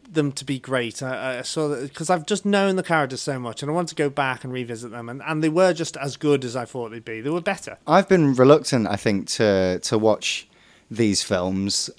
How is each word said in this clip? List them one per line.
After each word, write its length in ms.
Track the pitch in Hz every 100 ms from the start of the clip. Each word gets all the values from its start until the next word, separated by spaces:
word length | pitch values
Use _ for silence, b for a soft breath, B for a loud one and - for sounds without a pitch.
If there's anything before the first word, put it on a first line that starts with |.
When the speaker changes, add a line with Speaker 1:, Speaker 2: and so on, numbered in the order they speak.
| -
Speaker 1:
them 220 | 156 143
to 100 | 139
be 160 | 139 131
great. 420 | 127 131 117 -
I, 360 | 131 120 131 123
I 20 |
saw 240 | - 165 151
that 240 | 131 139
'cause 160 | - 165
I've 160 | 180 151
just 200 | 202 202
known 300 | 202 196 190
the 80 |
characters 380 | 180 160 135 127
so 160 | - 131
much, 220 | 120 107
and 80 | 143
I 20 |
wanted 160 | 165 170
to 140 | -
go 60 | 143
back 340 | 143 135 127
and 80 | 131
revisit 400 | 127 120 113 120
them, 160 | 120 117
and, 140 | 131 139
and 180 | 156
they 60 | 160
were 220 | 160 185
just 220 | 165 156 139
as 200 | 139 -
good 260 | 147 139
as 120 | 123 123
I 100 | 117
thought 240 | 127 113
they'd 140 | 113 117
be. 160 | 110
They 80 | 131
were 120 | 175
better. 360 | 185 190 - - -
Speaker 2:
I've 220 | 175 190
been 240 | 185 143
reluctant, 540 | 127 127 151 - 127 95
I 80 | 104
think, 300 | 113 98 -
to, 500 | - 107 95 92 90
to 140 | - 110
watch 500 | 110 104 - - - b b b b
these 320 | 113 110 95
films. 640 | - 95 92 95 101 - -